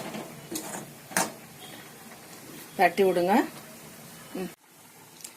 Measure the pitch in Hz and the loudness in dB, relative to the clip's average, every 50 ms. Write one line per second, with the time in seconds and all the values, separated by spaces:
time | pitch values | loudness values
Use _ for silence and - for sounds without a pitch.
0 | - - - - - - - - - - - - - - - - - - - - | -6 -6 -8 -8 -10 -10 -12 -14 -12 -6 -6 -6 -4 -4 -8 -8 -10 -10 -14 -16
1 | - - - - - - - - - - - - - - - - - - - - | -16 -2 0 2 2 2 -2 -10 -16 -18 -16 -16 -14 -14 -14 -14 -14 -16 -16 -16
2 | - - - - - - - - - - - - - - - - 190 175 - - | -16 -16 -16 -16 -16 -16 -16 -16 -14 -14 -14 -14 -14 -10 4 6 6 6 8 8
3 | 196 185 175 180 175 180 208 262 - - - - - - - - - - - - | 6 8 8 6 6 8 6 6 6 4 -2 -12 -14 -16 -16 -16 -16 -16 -16 -16
4 | - - - - - - - 175 185 165 - _ _ _ - - - - - - | -16 -16 -16 -16 -16 -8 -6 -6 -6 -6 -8 _ _ _ -20 -20 -20 -20 -20 -20
5 | - - - - - - - | -20 -20 -20 -16 -16 -16 -16